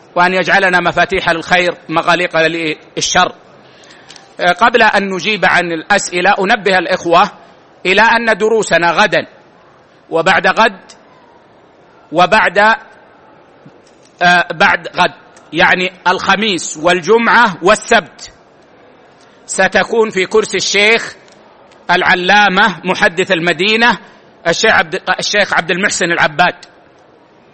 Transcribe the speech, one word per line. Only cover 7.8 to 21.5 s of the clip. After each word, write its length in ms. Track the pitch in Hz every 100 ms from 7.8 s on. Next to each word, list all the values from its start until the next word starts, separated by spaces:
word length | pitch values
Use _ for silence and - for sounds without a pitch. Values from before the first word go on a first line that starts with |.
| 180
إلى 160 | 196
أن 360 | 226 226 233 208
دروسنا 540 | 214 220 190 165 170
غداً 360 | 165 208 165 - - - _ _ _ _ _ -
وبعد 380 | 160 160 165 190
غد 320 | 185 226 190 - - _ _ _ _ _ _ _ _ _ _ -
وبعد، 460 | 160 180 208 190 185 214 226 - - - _ - - _ _ - - _ _ _ -
آه، 260 | 175 175 -
بعد 340 | 165 196 180 170 -
غد، 180 | 175 - - - -
يعني 380 | 156 175 180 180 - 185
الخميس 680 | 185 - 190 220 170 - 156
والجمعة 800 | 165 180 160 226 233 226 233 180
والسبت، 680 | 170 208 - 226 156 - - - _ _ _ - - - - _ - - -
ستكون 640 | - 185 196 180 226 226
في 160 | 185 175
كرسي 320 | 220 190 190
الشيخ 580 | - 196 208 226 - - - - -